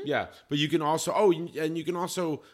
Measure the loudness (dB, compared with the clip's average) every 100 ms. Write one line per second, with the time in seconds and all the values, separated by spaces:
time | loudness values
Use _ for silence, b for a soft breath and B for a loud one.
0 | -2 -2 -2 B -6 -2 2 2 2 0
1 | 0 4 4 4 -2 -4 -4 -2 -4 -4
2 | -4 -2 -2 -4 B